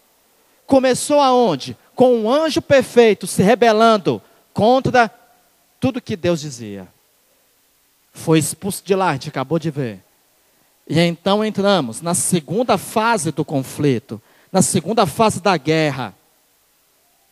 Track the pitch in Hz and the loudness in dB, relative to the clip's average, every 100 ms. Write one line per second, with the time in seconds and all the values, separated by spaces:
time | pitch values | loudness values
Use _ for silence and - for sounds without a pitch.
0 | _ _ _ _ _ _ - 269 254 247 | _ _ _ _ _ _ 0 2 4 0
1 | - 294 269 247 226 135 131 113 _ - | 0 2 4 4 2 0 -6 -16 _ 2
2 | 254 233 214 285 320 320 - 277 214 240 | 4 4 0 0 0 -2 2 2 4 4
3 | 226 190 185 - 196 247 233 214 226 214 | 4 4 -2 0 2 4 4 4 4 4
4 | 156 107 - _ _ - 214 262 254 247 | 0 -4 -6 _ _ 0 2 2 2 2
5 | 226 - _ _ _ _ _ _ 262 233 | 2 -2 _ _ _ _ _ _ -4 -4
6 | - 175 175 165 151 120 107 98 92 _ | -8 -4 -2 -4 -6 -14 -14 -16 -18 _
7 | _ _ _ _ _ _ _ _ _ _ | _ _ _ _ _ _ _ _ _ _
8 | _ - - 160 147 - 196 - - 190 | _ -8 0 0 0 -6 -10 -6 -2 0
9 | 180 135 151 139 131 165 156 143 120 95 | 0 -2 -6 -8 -4 -4 -4 -6 -8 -10
10 | _ _ _ _ _ _ _ _ - 160 | _ _ _ _ _ _ _ _ -6 -2
11 | 170 165 196 208 214 196 196 190 120 110 | -2 -2 -2 -2 -2 -2 0 0 -2 -6
12 | 170 180 - 180 147 196 254 196 - 220 | -6 -4 -2 -4 -2 -4 -2 -2 -2 -2
13 | 226 220 156 156 147 139 127 - 147 117 | -2 -2 -4 -6 -4 -6 -6 -4 -2 -2
14 | - 104 _ _ _ 185 - 190 185 233 | -6 -16 _ _ _ -2 0 -2 -2 0
15 | - - 214 180 196 170 147 160 151 131 | 0 2 0 0 -2 -2 0 0 -2 -4
16 | 110 - _ _ _ _ _ _ _ _ | -10 -14 _ _ _ _ _ _ _ _
17 | _ _ _ | _ _ _